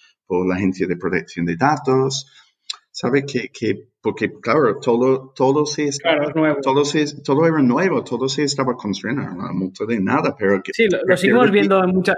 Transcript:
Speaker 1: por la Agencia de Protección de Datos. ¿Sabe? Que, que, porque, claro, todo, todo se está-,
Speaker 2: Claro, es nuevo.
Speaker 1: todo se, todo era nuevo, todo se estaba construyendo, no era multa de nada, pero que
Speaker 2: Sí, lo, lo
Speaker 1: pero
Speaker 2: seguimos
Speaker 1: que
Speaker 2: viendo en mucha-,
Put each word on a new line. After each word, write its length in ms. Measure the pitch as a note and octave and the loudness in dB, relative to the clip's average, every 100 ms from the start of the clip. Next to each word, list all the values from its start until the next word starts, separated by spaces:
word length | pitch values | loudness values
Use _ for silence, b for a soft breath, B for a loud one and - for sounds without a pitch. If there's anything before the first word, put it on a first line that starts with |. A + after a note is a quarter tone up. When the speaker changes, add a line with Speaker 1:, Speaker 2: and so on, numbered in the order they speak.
| b b - | b b -6
Speaker 1:
por 200 | F2+ F#2 | -2 -2
la 100 | F2+ | 0
Agencia 300 | F#2+ F2+ F#2 | -2 -2 -4
de 100 | F2 | -4
Protección 500 | F2 F2 - F2 E2+ | -4 -4 -6 -6 -4
de 100 | E2+ | 0
Datos. 720 | C3+ D3 C3 C3 C3 - - b b b - B B | 0 0 0 0 0 -4 -12 b b b -18 B B
¿Sabe? 340 | - B2 C#3 | -8 -2 -2
Que, 260 | C#3 B2 G2+ | -2 -6 -8
que, 400 | - G#2+ G2+ - _ | -6 -4 -4 -8 _
porque, 300 | A2 G2+ G#2 - | -6 -4 -4 -4
claro, 400 | - D3+ A#2+ G2 | -2 2 2 0
todo, 520 | B2 A#2+ C3 C3 C3+ | 0 2 2 0 -4
todo 300 | - C3 D3 | -2 0 2
se 200 | C#3+ - | -2 -2
está-, 260 | D3 C#3 E3 | -4 -2 -2
Speaker 2:
Claro, 180 | D3+ D3 | 0 -2
es 40 | |
nuevo. 240 | D#3+ D#3 C#3+ | 0 0 2
Speaker 1:
todo 240 | C3+ C3+ | 4 4
se, 380 | C#3+ D#3+ C#3+ C#3 | 4 0 -2 -4
todo 240 | - C#3+ E3 | 0 4 4
era 160 | D#3+ | 4
nuevo, 400 | B2+ C3 F#3 C3+ | 4 4 2 0
todo 260 | - A#2+ C3+ | -2 -4 -2
se 140 | D3+ | -2
estaba 320 | C#3+ C#3 B2+ | -2 0 -2
construyendo, 480 | A#2+ G#2 F#2+ G2+ C3+ | -2 -4 -4 -4 -6
no 220 | F#2+ F2+ | -6 -8
era 80 | F#2 | -8
multa 320 | F#2 F#2 - G#2 | -6 -6 -4 -4
de 140 | A2+ | -2
nada, 340 | F#2+ C#3 D#3 - | 0 0 -2 0
pero 240 | G2 G2+ | 0 0
que 100 | - | -2
Speaker 2:
Sí, 140 | - A3 | 0 2
lo, 80 | E3+ | 2
lo 60 | - | 0
Speaker 1:
pero 100 | F3 | 2
Speaker 2:
seguimos 300 | G3 A#3 A3+ | 4 4 4
Speaker 1:
que 60 | |
Speaker 2:
viendo 300 | G3+ G3+ F#3+ | 4 4 2
en 80 | F#3 | 2
mucha-, 260 | F#3 F3+ | 2 0